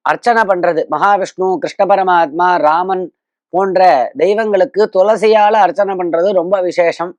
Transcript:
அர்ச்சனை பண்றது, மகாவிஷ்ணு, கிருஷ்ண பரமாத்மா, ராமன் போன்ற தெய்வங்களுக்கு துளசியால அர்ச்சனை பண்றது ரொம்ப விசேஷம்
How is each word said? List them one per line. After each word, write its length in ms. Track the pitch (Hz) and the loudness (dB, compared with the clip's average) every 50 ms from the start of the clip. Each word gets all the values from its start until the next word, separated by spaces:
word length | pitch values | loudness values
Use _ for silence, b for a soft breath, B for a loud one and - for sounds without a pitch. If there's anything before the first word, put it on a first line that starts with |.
அர்ச்சனை 420 | _ 139 156 160 - 240 233 220 196 | _ -4 -4 -2 0 0 0 0 2
பண்றது, 420 | 190 196 180 170 170 170 156 160 - | 0 0 0 0 -2 -2 -2 -4 -4
மகாவிஷ்ணு, 640 | 151 147 165 202 202 190 190 165 - - 185 190 185 | -4 -2 0 0 0 0 -2 -6 -6 -4 -4 -2 -2
கிருஷ்ண 380 | 156 - 156 - _ 196 180 202 | -4 -6 -10 -4 _ 0 0 2
பரமாத்மா, 600 | 190 190 185 180 175 170 151 135 165 180 180 180 | 0 2 2 2 2 0 0 -2 -2 0 0 0
ராமன் 560 | 170 147 151 156 170 185 190 190 185 185 160 _ _ _ _ _ _ _ _ | 2 2 2 0 0 -2 -4 -4 -6 -6 -10 _ _ _ _ _ _ _ _
போன்ற 600 | - 175 196 196 185 185 185 180 160 135 120 107 - | -4 -2 -2 0 2 2 4 4 4 2 0 -2 -2
தெய்வங்களுக்கு 720 | 131 156 185 208 208 226 220 202 185 185 175 - 190 214 - _ 185 | -2 -2 0 0 0 -2 -2 0 0 0 0 0 -2 -2 0 _ 0
துளசியால 520 | 185 208 220 202 185 220 220 214 208 208 | 2 2 2 0 2 2 4 4 4 4
அர்ச்சனை 460 | 220 220 196 175 156 170 202 196 196 | 4 2 2 2 2 -2 -2 -2 -2
பண்றது 360 | 180 180 175 160 165 170 202 208 | -4 -4 -2 -2 0 0 0 0
ரொம்ப 280 | 185 165 180 196 196 | 0 -2 -2 -4 -4
விசேஷம் 580 | 180 180 156 - 175 165 151 - 170 180 175 | -4 -4 -2 0 0 0 0 -4 -8 -10 -10